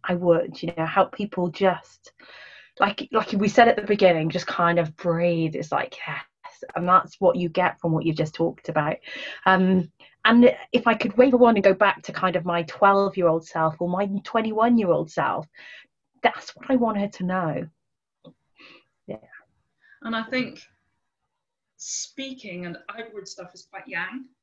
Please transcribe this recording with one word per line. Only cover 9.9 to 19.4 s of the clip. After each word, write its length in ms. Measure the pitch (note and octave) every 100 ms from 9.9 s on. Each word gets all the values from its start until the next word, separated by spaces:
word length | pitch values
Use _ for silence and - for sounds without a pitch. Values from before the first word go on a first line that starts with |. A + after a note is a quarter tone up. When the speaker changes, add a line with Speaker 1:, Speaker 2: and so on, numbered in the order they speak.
| _ - _
Speaker 1:
and 320 | A3 A#3 B3 - -
if 140 | B3 A#3
I 80 |
could 220 | A3+ A3 A3+
wave 180 | C4+
a 20 | A#3+
wand 200 | A#3 G#3+
and 80 |
go 100 | G3
back 280 | F#3+ G3+ -
to 100 | -
kind 240 | - F#3 F3
of 80 |
my 180 | F3 E3+
twelve-year-old 840 | E3 - G3 G3 G3 F#3+ E3+ E3 D#3+
self 300 | E3+ D#3+ D#3+
or 80 | F3
my 200 | F3+ G3+ G3
twenty-one-year-old 840 | - A#3 A3 G#3+ A#3 A#3 F#3+ D3+ D#3+
self, 360 | - C#3 G2 D#3 - - - _ _ _ _
that's 340 | - - - -
what 140 | -
I 60 | C4
want 220 | A#3 G#3
her 100 | G3+
to 160 | -
know. 440 | F#3 F#3 E3 E3+ E3 _ _ _ _ _ - _ _ _ - - _ _ -
Yeah. 100 | G#2+ _ -